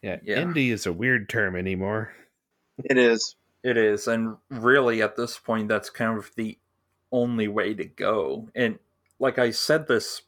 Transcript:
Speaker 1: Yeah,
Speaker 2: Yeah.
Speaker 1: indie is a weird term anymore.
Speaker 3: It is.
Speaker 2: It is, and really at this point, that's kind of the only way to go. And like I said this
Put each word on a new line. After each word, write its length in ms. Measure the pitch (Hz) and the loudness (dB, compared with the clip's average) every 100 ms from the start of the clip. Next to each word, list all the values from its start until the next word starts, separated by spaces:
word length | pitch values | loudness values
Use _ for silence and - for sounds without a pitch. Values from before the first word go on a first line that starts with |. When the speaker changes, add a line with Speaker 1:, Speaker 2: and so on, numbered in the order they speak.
Speaker 1:
Yeah, 160 | 107 87 | -8 -10
Speaker 2:
Yeah. 200 | - 104 | -4 -2
Speaker 1:
indie 280 | 175 156 131 | 0 0 0
is 160 | 107 - | 0 -2
a 60 | |
weird 360 | 85 120 127 101 | -2 0 0 0
term 280 | 113 101 90 | -2 -2 -2
anymore. 580 | 92 92 98 107 110 - _ _ _ _ _ - | -4 -4 -2 -4 -6 -14 _ _ _ _ _ -14
Speaker 3:
It 120 | 131 131 | 0 4
is. 400 | 123 113 - - _ _ | 6 4 -2 -10 _ _
Speaker 2:
It 140 | 127 117 | -2 2
is, 320 | 110 104 - | 4 2 0
and 280 | 113 113 107 _ | -2 -2 -8 _
really 540 | 131 113 139 127 113 | 0 4 4 4 2
at 140 | 107 - | 0 -2
this 220 | 120 - | -8 -8
point, 300 | - 113 107 | -2 -2 0
that's 220 | 107 - | -2 -2
kind 260 | - 113 110 | -4 -2 -2
of 120 | 101 | -6
the 240 | - 110 - _ _ _ _ _ | -8 -8 -8 _ _ _ _ _
only 340 | 127 120 117 107 | 0 0 0 0
way 280 | 104 98 | 0 -2
to 100 | 104 | -2
go. 640 | - - 98 107 76 69 - | -8 -4 0 0 0 -4 -8
And 240 | - 120 101 _ _ _ _ | -2 -2 -2 _ _ _ _
like 200 | 135 123 | -2 2
I 120 | 123 | 0
said 360 | 110 - 156 151 | 0 0 0 2
this 360 | 117 - - | 0 0 -12